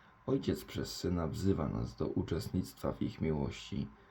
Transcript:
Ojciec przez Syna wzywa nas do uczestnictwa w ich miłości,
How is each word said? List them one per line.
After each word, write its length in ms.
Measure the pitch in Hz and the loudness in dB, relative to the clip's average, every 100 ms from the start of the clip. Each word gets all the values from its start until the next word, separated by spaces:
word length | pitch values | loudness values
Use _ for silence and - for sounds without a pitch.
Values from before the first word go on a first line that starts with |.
| - - - | -20 -10 0
Ojciec 400 | 135 - - - | 0 2 0 -2
przez 300 | - - - | -4 -4 -2
Syna 320 | 95 87 80 | 0 2 0
wzywa 420 | - 95 85 67 | 2 4 4 2
nas 260 | 52 58 - | 0 -2 -2
do 120 | - | 0
uczestnictwa 840 | - 90 82 - 90 - - - | 0 0 -2 0 0 -2 -2 -4
w 100 | - | 0
ich 200 | - - | -2 0
miłości, 680 | 80 76 69 - - - - - - | 0 2 0 -4 -6 -4 -4 -8 -20